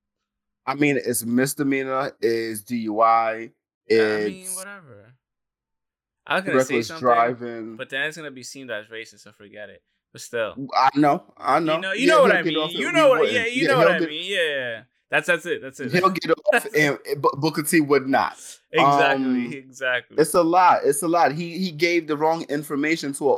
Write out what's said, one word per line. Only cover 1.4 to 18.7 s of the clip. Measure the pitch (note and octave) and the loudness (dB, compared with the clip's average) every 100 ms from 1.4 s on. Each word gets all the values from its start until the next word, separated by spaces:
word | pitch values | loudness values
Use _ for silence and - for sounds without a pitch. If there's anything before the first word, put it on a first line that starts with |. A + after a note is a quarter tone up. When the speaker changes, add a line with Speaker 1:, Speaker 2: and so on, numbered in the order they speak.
| C#3 - C#3 C3+ C3+ C3+ C#3+ - | 0 0 -2 0 -2 -4 -4 -2
Speaker 1:
it's | A2+ A2+ A2+ G#2+ | -2 -2 -4 -8
D | G2 A#2+ | -8 -6
U | A2 G#2+ | -4 2
I, | A2+ A2+ A2+ | 4 4 2
Speaker 2:
I | A2 A2+ _ _ _ - | -6 -12 _ _ _ 0
mean, | A2 A2 G#3+ G#3 F#3 | 2 4 0 -4 -6
Speaker 1:
it's | F#3 F#3 | -12 -12
Speaker 2:
whatever. | G3 G3+ C#3+ G2+ G#2+ C3 _ _ _ _ _ _ _ _ _ _ - | -14 -18 -20 -20 _ _ _ _ _ _ _ _ _ _ _ _ -4
I | E3+ | -4
was | |
gonna | F#3+ C3 | 0 0
say | C3 B2 | 2 -2
Speaker 1:
reckless | A2 | -4
Speaker 2:
something, | - | -2
Speaker 1:
driving. | B2 A#2 A#2+ A#2+ A#2+ A2+ A2+ A2 | 2 4 2 -2 -10 -12 -12 -12
Speaker 2:
but | - | -10
then | C3+ | -6
it's | D3+ D#3+ | -6 -8
gonna | D3 | -16
be | C3 | -16
seen | A#2 C#3 B2+ | -18 -18 -12
as | G#2+ A2 | -12 -10
racist, | A2+ A2 G#2 | -16 -16 -20
so | G#2 | -20
forget | G#2 G2+ G#2 G2+ | _ -20 -18 -18
it. | F2+ _ _ _ | -20 _ _ _
But | - | -20
still. | - A#2+ G#2 E2+ C3+ - | -8 -6 -6 -6 -4 2
Speaker 1:
I | C3+ C#3 | 2 4
know, | D3 F3 - _ | 2 2 -4 _
I | - D3+ | 0 0
know. | D#3+ D#3+ | 2 -2
Speaker 2:
You | |
know, | F#3+ | -2
you | G#3 C#4 | 0 4
Speaker 1:
Yeah, | |
Speaker 2:
know | D#4 | 6
what | B3+ | 6
Speaker 1:
he'll | F#3 | 4
Speaker 2:
I | |
Speaker 1:
get | E3+ | 0
Speaker 2:
mean. | D#3 | -2
Speaker 1:
off | D#3+ | -4
Speaker 2:
You | F3+ D#4+ | -4 -2
Speaker 1:
it. | |
Speaker 2:
know | D#4+ | 4
Speaker 1:
He | C#4+ | 4
Speaker 2:
what, | A#3+ | 4
Speaker 1:
wouldn't. | C#3+ B3 | 2 0
Speaker 2:
yeah, | A3+ | -2
you | B3 | -2
Speaker 1:
Yeah, | - | 0
Speaker 2:
know | B3+ | 4
Speaker 1:
he'll | F3 | 4
Speaker 2:
what | E3+ | 2
I | |
Speaker 1:
get | E3 | -2
Speaker 2:
mean. | D#3 F#3 | -6 -6
Yeah, | G3 | -2
yeah, | D#3 C#3 B2 A2 | -2 -2 -6 -10
yeah. | - _ - | -16 _ -4
That's, | D3 E3 | -2 0
that's | E3 E3+ | -2 -2
it. | C#3 | -8
That's | C3 C#3 | -8 -12
it. | B2+ | -2
Speaker 1:
He'll | F3 F#3+ | 2 2
get | F3 D#3+ - - | 0 -2 0 2
off, | B3 - | 0 0
Speaker 2:
<laughs> | D3+ | 0
Speaker 1:
and, | D3 B2+ A#2 | 2 0 -6
and | C#3+ | -2
Bu-, | D3 C#3+ | -2 0
Booker | D#3 D#3 | -2 -2
T | D3+ E3+ | 0 2
would | C#3 C#3 C3 | 4 2 4
not. | B2 F2+ - - - _ | 0 0 -4 -20 -20 _